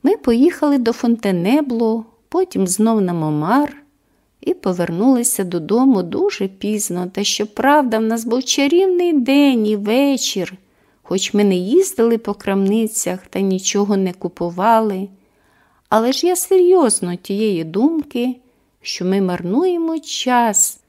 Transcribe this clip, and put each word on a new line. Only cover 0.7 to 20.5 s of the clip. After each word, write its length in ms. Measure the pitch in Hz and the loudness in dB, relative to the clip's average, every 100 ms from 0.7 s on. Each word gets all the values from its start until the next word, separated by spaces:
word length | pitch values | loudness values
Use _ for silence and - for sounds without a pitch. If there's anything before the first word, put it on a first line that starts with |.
| 285 | 2
до 160 | 233 | 0
Фонтенебло, 1120 | 240 240 226 202 180 180 285 285 233 226 226 220 _ _ | 0 0 0 0 0 2 2 0 0 0 0 -6 _ _
потім 380 | 339 370 190 185 | -2 -2 -2 -2
знов 340 | - 220 220 | 0 2 2
на 120 | 185 | 0
Момар 640 | 175 156 151 156 254 294 - _ _ _ _ _ _ | -2 -2 -2 2 2 0 -6 _ _ _ _ _ _
і 120 | - | -6
повернулися 920 | 359 196 180 170 170 240 254 233 - | -2 -2 -2 -4 0 2 2 0 -4
додому 600 | 185 170 151 220 269 214 | -4 -4 0 2 4 2
дуже 440 | 175 - 202 - 190 | 0 -2 -2 -2 -6
пізно. 640 | 190 208 214 - 175 180 | -6 -6 -4 -4 -6 -6
Та, 100 | 196 | -6
щоправда, 760 | 202 - 208 - 269 302 262 220 | -4 -4 -6 -2 2 2 2 -2
в 40 | |
нас 240 | 220 226 226 | -2 -2 -2
був 180 | 247 | -4
чарівний 680 | 262 - 277 349 381 359 349 | -2 0 2 2 2 2 2
день 540 | 302 240 277 285 247 214 | 0 2 4 4 2 0
і 80 | 214 | -2
вечір, 760 | 208 240 285 269 - 196 170 185 _ _ _ _ | 0 2 2 0 -4 -4 -6 -10 _ _ _ _
хоч 300 | - 185 - | -6 -4 0
ми 100 | 202 | 2
не 120 | 208 180 | 4 2
їздили 640 | 185 330 381 - 226 226 | 2 2 2 0 0 0
по 160 | 226 | -2
крамницях 840 | 208 - 196 196 214 220 - 180 185 - | -6 -2 0 2 0 -2 -4 -6 -8 -8
та 100 | 185 | -4
нічого 580 | 196 185 190 202 202 196 | -2 -2 -2 -2 0 0
не 160 | 185 | -2
купували. 920 | 180 180 - 175 175 208 226 220 190 196 - _ _ _ _ _ _ _ | -4 -10 -6 -8 -2 2 2 2 -4 -8 -14 _ _ _ _ _ _ _
Але 220 | 220 233 | 0 0
ж 160 | 262 349 | 0 -2
я 80 | 349 | -2
серйозно 800 | - 381 359 370 254 - 180 175 | 2 2 4 4 4 0 -4 -8
тієї 480 | - 202 220 175 | -6 -2 0 -2
думки, 720 | 160 180 277 330 277 247 247 240 _ _ _ _ | -4 0 0 0 -4 -4 -4 -6 _ _ _ _
що 240 | - - 185 | -14 -6 -2
ми 160 | 196 | 0
марнуємо 800 | 185 175 175 226 370 349 330 320 | 0 -4 -2 0 0 -2 -4 -6
час. 800 | - - 254 247 233 | -8 -6 0 0 2